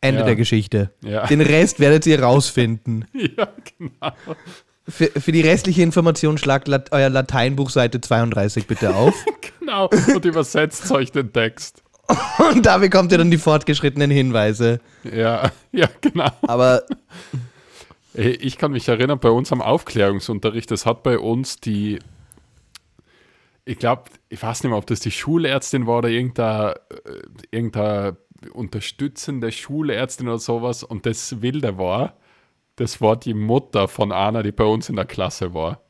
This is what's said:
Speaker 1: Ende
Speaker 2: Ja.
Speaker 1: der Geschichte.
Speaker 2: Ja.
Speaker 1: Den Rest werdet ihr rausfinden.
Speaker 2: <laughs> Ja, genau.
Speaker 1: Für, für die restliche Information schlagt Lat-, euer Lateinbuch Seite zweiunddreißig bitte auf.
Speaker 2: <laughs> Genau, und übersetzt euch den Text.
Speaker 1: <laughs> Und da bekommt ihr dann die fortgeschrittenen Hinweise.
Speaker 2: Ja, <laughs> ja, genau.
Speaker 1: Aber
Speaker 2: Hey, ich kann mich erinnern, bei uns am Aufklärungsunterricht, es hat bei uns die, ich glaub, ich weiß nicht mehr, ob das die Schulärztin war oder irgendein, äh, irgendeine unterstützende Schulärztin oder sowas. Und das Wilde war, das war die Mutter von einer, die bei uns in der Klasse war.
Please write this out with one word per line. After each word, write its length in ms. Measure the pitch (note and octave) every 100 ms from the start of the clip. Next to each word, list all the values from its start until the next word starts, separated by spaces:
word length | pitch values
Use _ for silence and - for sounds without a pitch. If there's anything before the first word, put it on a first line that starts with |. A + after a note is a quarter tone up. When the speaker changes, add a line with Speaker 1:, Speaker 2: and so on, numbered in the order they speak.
Speaker 1:
Ende 180 | C3+ C3
Speaker 2:
Ja. 60 | A2
Speaker 1:
der 100 | A2
Geschichte. 560 | A2+ A2+ G#2 G#2+ G2+ _
Speaker 2:
Ja. 240 | - G#2 G#2+
Speaker 1:
Den 120 | D3
Rest 400 | D3 D#3 F#3 -
werdet 260 | D3 D3+ D#3
ihr 160 | D3+
rausfinden. 840 | B2+ C3+ C#3 - A#2+ A2+ - A2+ A2
Speaker 2:
<laughs> 40 | C4+ G#3 -
Ja, 100 | G#3 - - _
genau. 360 | E3+ _ D3 - - D#3 - F3+ _ _ -
Speaker 1:
Für, 200 | - D#3+
für 240 | - C#3+
die 80 | E3
restliche 420 | D#3 F#3 - E3+
Information 560 | E3+ E3 E3+ D#3+ D#3 D3+
schlagt 300 | C#3+ C3+ C#3
Lat-, 240 | C#3 C3+
euer 160 | C#3+ C3+
Lateinbuch 600 | C3+ C3 C3+ A#2+ C#3 C3+
Seite 320 | C3+ A#2+ B2
zweiunddreißig 680 | - A#2 A#2 G#2+ G2+ A2 G#2+
bitte 260 | - G#2 F#2
auf. 180 | C3 G3
Speaker 2:
<laughs> 60 | - - - -
Genau, 280 | D#4 G#3+ F#3+ G#3+ -
und 120 | C4 E3+
übersetzt 680 | D#3+ D3 D3+ D#3 - -
euch 220 | D3 C3
den 180 | D3 B2
Text. 520 | A#2+ A2+ - - _ _ _ -
Speaker 1:
<laughs> 280 | - - -
Und 280 | D#4+ B3 G#3+
da 140 | F#3+
bekommt 340 | G3 F#3+ F3+
ihr 40 | F3
dann 140 | E3+
die 60 | E3+
fortgeschrittenen 720 | - D3+ - D3 C#3+ C#3 C#3+
Hinweise. 720 | C#3+ C3 A2+ G#2+ G#2+ A#2 A#2 _ _ A2+
Speaker 2:
Ja, 460 | A2 A2+ A#2 - -
<laughs> 100 | _
ja, 160 | - E3+ -
genau. 260 | D4 F3 D#3 -
Speaker 1:
Aber 420 | - A#2+ B2+ B2+ - - _ F3 - C3 A#2+ _ _ - - - _
Speaker 2:
Hey, 180 | - A2+ B2+
ich 160 | C#3 -
kann 160 | D3+
mich 160 | C3+ -
erinnern, 300 | A#2 C3 C#3+
bei 80 | A#2+
uns 240 | A#2 B2+
am 80 | B2+
Aufklärungsunterricht, 1080 | G#2+ D3 - A#2 G2 G2 - G#2+ A2 A2 -
es 120 | G#2+ -
hat 180 | A2
bei 140 | - B2
uns 440 | G#2+ A#2 C3 -
die, 380 | - G#2 G#2 G#2 - - _ _ _ _ _ - _ _ _ _ _ _ _ _
ich 140 | - A#2
glaub, 300 | A#2+ B2+ - _ _
ich 160 | A2
weiß 200 | A2+ A#2
nicht 60 | C3+
mehr, 80 | C3
ob 80 | -
das 140 | A2+
die 120 | -
Schulärztin 760 | - - E3 D#3 C3+ - C#3 A#2
war 120 | A#2
oder 100 | A#2+
irgendein, 640 | A#2 B2+ A#2+ A2+ G#2+ G#2+
äh, 20 | - _ - - - - - -
irgendeine 680 | A2 A#2 G#2+ G#2 G#2 G2+ F2+ _ _ -
unterstützende 1000 | - G#2+ A2 - - C#3 - - C#3 A#2
Schulärztin 760 | A2 - C#3+ D3+ A2 B2+ - B2
oder 120 | A#2
sowas. 440 | - A#2 A#2+ A#2
Und 220 | - A2 A#2
das 360 | A2+ - A#2+
Wilde 360 | A#2 C#3 C3 F#2+
war, 400 | F2+ G2 C3+ _ _ _ _ _ _ _
das 240 | A#2 -
war 160 | G#2+ A2+
die 180 | B2
Mutter 540 | G#2+ G#2+ B2+ - - G2
von 240 | - G#2
einer, 320 | F#2 G2 A2+
die 80 | G#2
bei 140 | - G#2+
uns 240 | A2 -
in 80 | G#2+
der 80 | -
Klasse 480 | - F#2 - F#2
war. 260 | E2+ D#2+ - _